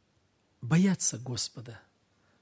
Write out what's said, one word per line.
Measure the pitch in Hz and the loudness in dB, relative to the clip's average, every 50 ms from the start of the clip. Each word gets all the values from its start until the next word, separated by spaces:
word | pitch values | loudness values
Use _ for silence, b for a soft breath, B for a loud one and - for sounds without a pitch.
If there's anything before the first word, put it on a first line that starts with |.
| _ _ _ _ _ _ _ _ _ _ _ - | _ _ _ _ _ _ _ _ _ _ _ -12
бояться | 123 113 156 170 190 196 175 - - - - 110 | -2 2 4 4 6 4 4 2 0 -2 -2 -4
Господа | 127 127 120 107 - - - 127 110 120 113 - _ _ _ _ _ _ _ _ _ _ _ _ | -8 -8 -4 -4 -4 -6 -6 -12 -16 -16 -18 -20 _ _ _ _ _ _ _ _ _ _ _ _